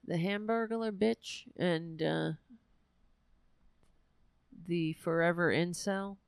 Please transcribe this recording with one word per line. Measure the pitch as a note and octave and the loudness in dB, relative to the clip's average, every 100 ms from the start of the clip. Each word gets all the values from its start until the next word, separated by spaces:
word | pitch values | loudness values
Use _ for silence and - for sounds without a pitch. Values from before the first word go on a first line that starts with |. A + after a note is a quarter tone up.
| - | -4
The | E3 | -2
Hamburglar | F3+ G#3 G#3+ A3+ A3+ A3+ A3+ | -2 -2 -2 -2 0 -2 -4
bitch | G3 G#3+ A3+ - - - - | 0 0 0 -6 -14 -14 -2
and, | F3+ D#3+ E3 D#3+ | 0 0 -2 -2
uh, | D#3 D#3+ D#3+ D#3 _ A#3 _ _ _ _ _ _ _ _ _ _ - _ _ _ _ _ _ _ _ - E3+ | 0 2 0 -4 _ -20 _ _ _ _ _ _ _ _ _ _ -20 _ _ _ _ _ _ _ _ -18 -2
the | E3+ D#3+ | 0 0
forever | D#3+ - E3 E3 E3+ E3+ | -2 0 4 4 4 4
incel. | A2+ F3 F3 - G3 G3 G3 | 4 2 0 -2 -4 -4 -12